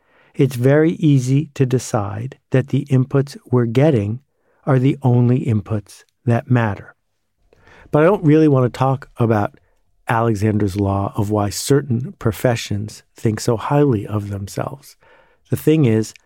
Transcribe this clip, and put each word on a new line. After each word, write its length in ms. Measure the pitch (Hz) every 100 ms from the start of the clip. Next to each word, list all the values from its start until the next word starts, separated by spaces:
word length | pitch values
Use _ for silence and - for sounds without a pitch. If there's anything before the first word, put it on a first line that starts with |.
| _ _ _ -
It's 180 | 139
very 380 | 127 127 147 160
easy 540 | 185 156 139 123 139 160
to 120 | - 127
decide 720 | 127 - 113 101 101 127 - _
that 180 | 131 127
the 160 | 135
inputs 520 | - 131 131 139 139 - -
we're 200 | 123 120
getting 540 | 117 156 123 101 120 _ _ _ _ -
are 120 | 131
the 200 | 131 139
only 420 | 127 120 120 127
inputs 600 | 147 107 - 107 - - _ _
that 240 | 117 117 -
matter. 460 | 123 113 92 - - _ _ _ _ _ _ _ - -
But 120 | 147
I 40 | 165
don't 160 | 208
really 240 | 160 156 156
want 260 | 131 123
to 60 | -
talk 320 | 131 131 - -
about 420 | 113 107 104 - _ _ _ _ -
Alexander's 680 | 113 117 104 110 104 104 98
law 360 | 98 98 101 -
of 160 | 101
why 180 | 107 101
certain 600 | - - 139 139 113 160 -
professions 840 | 117 - 127 117 - 104 107 - _ -
think 240 | 117 107
so 160 | - 113
highly 500 | - 143 147 110 104
of 220 | 107 101
themselves. 680 | 101 101 - - - - - _ _ _ _ -
The 60 | 120
thing 300 | - 160 131
is, 280 | 110 107 -